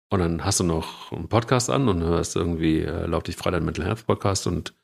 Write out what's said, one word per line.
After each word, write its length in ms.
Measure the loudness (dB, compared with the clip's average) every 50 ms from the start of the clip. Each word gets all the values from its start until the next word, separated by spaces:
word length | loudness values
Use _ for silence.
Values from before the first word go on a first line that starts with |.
| _ -2
und 100 | 0 2
dann 260 | 2 2 0 0 0
hast 140 | 0 0 2
du 40 | 2
noch 480 | 2 2 0 -2 -6 -10 -14 -14 -12
einen 160 | -10 -10 -4
Podcast 420 | 0 2 2 2 4 2 2 2 2
an 180 | 0 2 2
und 140 | 2 2 2
hörst 340 | 2 2 2 2 0 0 0
irgendwie, 440 | 0 0 0 0 2 2 2 2 2
äh, 260 | 0 -2 -2 -4 -2
Lauf 180 | -2 -2 -2 -2
dich 120 | -4 -6
frei, 160 | -4 -2 0
dein 140 | 0 0 0
Mental 200 | -2 -2 -2 -2
Health 200 | -2 -2 -2 0
Podcast 420 | -2 0 0 2 0 0 0 0
und 260 | -2 -2 -2 -4 -8 -12 _